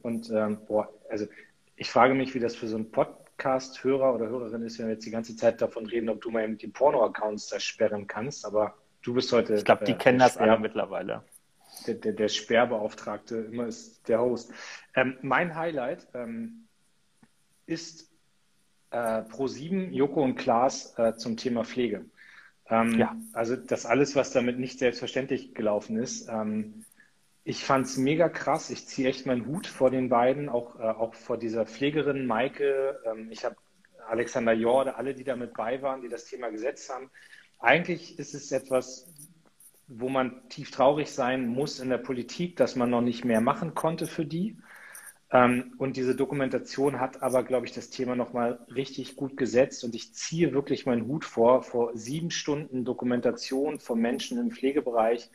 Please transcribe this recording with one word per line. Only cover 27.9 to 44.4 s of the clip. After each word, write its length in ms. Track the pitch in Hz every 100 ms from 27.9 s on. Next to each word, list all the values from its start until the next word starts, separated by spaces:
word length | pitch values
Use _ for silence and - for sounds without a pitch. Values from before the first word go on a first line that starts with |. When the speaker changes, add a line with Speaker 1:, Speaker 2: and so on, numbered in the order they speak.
| 131
Speaker 1:
mega 320 | 131 156 165
krass. 400 | - 139 156 -
Ich 180 | 117 -
ziehe 220 | - 131
echt 160 | 131 139
meinen 220 | 123 113
Hut 200 | 175 -
vor 220 | - 131
den 180 | 131 127
beiden, 400 | 123 123 143 147
auch, 300 | 120 120 -
äh, 40 |
auch 320 | 113 110 113 -
vor 220 | - 117
dieser 280 | 117 113 110
Pflegerin 600 | - 143 151 143 135 127
Maike. 720 | 110 139 139 143 135 135 135 113
Ähm, 240 | 110 113
ich 140 | 113 120
hab 100 | - _ _ _ - -
Alexander 460 | 113 117 131 117
Jorde, 420 | 113 117 131 135 117
alle, 180 | 131 127
die 80 |
damit 300 | 127 123 117 -
bei 260 | 113 131
waren, 200 | 135 135
die 80 | 120
das 160 | 117 -
Thema 240 | 127 117
gesetzt 400 | 107 127 143 -
haben. 160 | 131 135 - - - - _
Eigentlich 600 | 117 156 175 170 - -
ist 140 | 143 143
es 160 | -
etwas, 600 | 131 - 127 - - - - - _ _ _ - _ -
wo 220 | 113 127
man 380 | 135 127 - -
tief 220 | - 123
traurig 400 | - 131 151 143
sein 360 | - 123 131 120
muss 320 | 123 147 131
in 100 | 127
der 80 | 123
Politik, 580 | - 127 117 - 175 -
dass 200 | 123 127
man 140 | 120
noch 120 | 120
nicht 240 | 120 117 123
mehr 160 | 110
machen 340 | 120 - 165 -
konnte 320 | 160 165 156
für 180 | - 147
die. 320 | 165